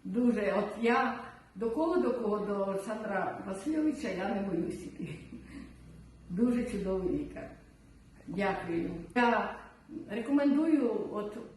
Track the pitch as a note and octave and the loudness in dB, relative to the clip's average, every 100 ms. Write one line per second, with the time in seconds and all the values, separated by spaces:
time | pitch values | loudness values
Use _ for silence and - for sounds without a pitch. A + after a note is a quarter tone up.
0 | F#3+ G#3 B3 G#3 G3+ F#3+ G3+ A3 A#3 B3+ | -2 2 4 4 2 2 0 0 2 4
1 | B3 - - - - F#3+ A3+ C#4+ E4+ F4+ | 2 -2 -10 -16 -18 -4 -2 2 2 4
2 | A#3+ A#3+ G#3 G3+ G3 G3 G3 F#3+ A3 A3 | 2 2 0 0 0 0 0 -2 -4 -6
3 | G3+ F#3+ F3+ F3+ G3 F#3+ D4+ D#4 D4+ - | -2 -2 -2 -4 -6 -6 -2 2 2 0
4 | A3+ F3 G3 G3+ G3 E3+ - - - - | -4 -2 -2 0 0 0 -2 -4 -10 -8
5 | D#3 - - - - C#4 - - - - | -8 -10 -12 -16 -14 -14 -14 -16 -18 -18
6 | - - - F3+ A#3+ A#3+ G3+ G#3 F#3+ F#3+ | -20 -20 -6 2 4 4 0 -2 0 0
7 | F3+ C#3+ C#3+ - - - - - - - | 0 -2 -4 -8 -12 -16 -20 -20 -20 -20
8 | - - - E3+ G3 G3 E3+ E3+ - - | -20 -18 -6 0 0 0 -2 -2 -2 -6
9 | - B3 A#3+ G#3+ - - - - - - | -2 4 4 4 0 -6 -16 -20 -14 -12
10 | - G#3+ A3+ C#4+ C#4+ C#4 D#4+ D4 A#3 G#3 | -6 -6 2 4 6 6 6 4 4 2
11 | - G#3 G#3 A#3+ A3 | -2 -4 -4 -8 -12